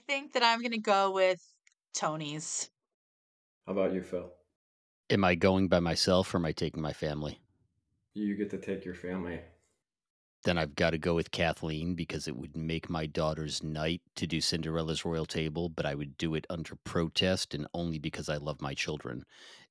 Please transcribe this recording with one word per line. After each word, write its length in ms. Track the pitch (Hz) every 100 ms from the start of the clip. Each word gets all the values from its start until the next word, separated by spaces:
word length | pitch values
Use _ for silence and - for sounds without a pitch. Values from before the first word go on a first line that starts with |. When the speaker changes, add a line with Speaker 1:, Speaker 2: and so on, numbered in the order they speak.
| -
Speaker 1:
think 260 | 269 294
that 100 | 262
I'm 180 | 240 233
gonna 180 | 240 226
go 320 | 214 196 196
with 280 | 190 185 185 - _ _ _ _
Tony's. 760 | - 160 156 147 151 160 - - _ _ _ _ _ _ _ _ _ -
Speaker 2:
How 60 |
about 200 | 98 95
you, 80 | 92
Phil? 300 | - 90 90 - _ _ _ _ _ _ -
Speaker 3:
Am 120 | 110
I 120 | 95 87
going 320 | 95 95 95
by 120 | 87
myself, 540 | 85 80 - 92 92
or 40 | 95
am 80 | 82
I 60 |
taking 300 | 76 82 78
my 120 | 78
family? 480 | 78 78 73 73 - _ _ _ _ _ _ _
Speaker 2:
You 220 | 104 104 101
get 140 | 101
to 60 | 95
take 280 | - 95 90
your 100 | 90
family. 460 | 87 92 87 80 - _ _ _ _ _ _ _ _ _ -
Speaker 3:
Then 120 | 87
I've 180 | 76 71
gotta 220 | 85 80
go 180 | 87 85
with 160 | 78
Kathleen, 640 | - 85 78 82 78 85 87
because 320 | 82 78 73
it 100 | 62
would 180 | 73 76
make 340 | 80 82 -
my 160 | 85 78
daughter's 560 | 80 78 78 78 -
night 400 | 80 76 78 85 - -
to 100 | 82
do 140 | 80
Cinderella's 640 | - 85 80 80 80 78
Royal 220 | 85 82 78
Table, 420 | 85 80 78 85
but 180 | 80 73
I 100 | 71
would 220 | 73 69
do 160 | 82 78
it 120 | -
under 260 | 82 78 - -
protest 680 | - 82 - 92 95 -
and 140 | - 76
only 260 | 87 85 80
because 300 | 80 - 78
I 80 | 76
love 240 | 73 73
my 120 | 71
children. 500 | 69 - 76 - 62 - - - - -